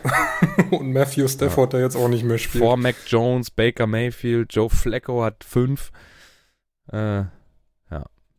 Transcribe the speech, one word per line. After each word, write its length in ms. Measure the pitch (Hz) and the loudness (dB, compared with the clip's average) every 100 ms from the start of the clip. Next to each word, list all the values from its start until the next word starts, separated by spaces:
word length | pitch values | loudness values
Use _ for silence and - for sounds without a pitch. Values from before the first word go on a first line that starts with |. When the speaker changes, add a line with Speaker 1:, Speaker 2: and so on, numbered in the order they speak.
| 135 - - | -2 -2 -2
Speaker 1:
<laughs> 400 | - 165 - 175 | 0 0 2 0
und 220 | 180 135 | -2 0
Matthew 360 | 131 139 - 135 | 0 0 0 0
Stafford, 440 | 135 143 - 127 | 0 0 2 2
Speaker 2:
Ja. 60 | 131 | 2
Speaker 1:
der 80 | 127 | 0
jetzt 100 | 127 | 0
auch 120 | 123 | 0
nicht 160 | 120 | 2
mehr 140 | 117 113 | 0 -2
spielt. 240 | - - | -2 2
Speaker 2:
Vor 140 | 113 123 | 4 4
Mac 200 | 127 123 - | 0 -2 0
Jones, 440 | 113 120 123 117 | 0 2 0 -2
Baker 360 | - 113 - 113 | 0 0 0 -2
Mayfield, 680 | 110 120 - 120 120 117 | 0 -4 -4 -2 -2 0
Joe 140 | - 113 | 0 2
Flacco 520 | - 120 117 - 123 | 2 2 -2 -4 -2
hat 180 | 113 107 | -2 -4
fünf. 460 | - 123 127 139 - - - - - _ _ _ _ _ - | -4 0 0 -2 -8 -14 -20 -20 -20 _ _ _ _ _ -10
Äh, 300 | 107 107 101 95 - _ _ _ _ _ | -6 -2 -2 -4 -10 _ _ _ _ _
ja. 140 | 78 - _ _ | -12 -12 _ _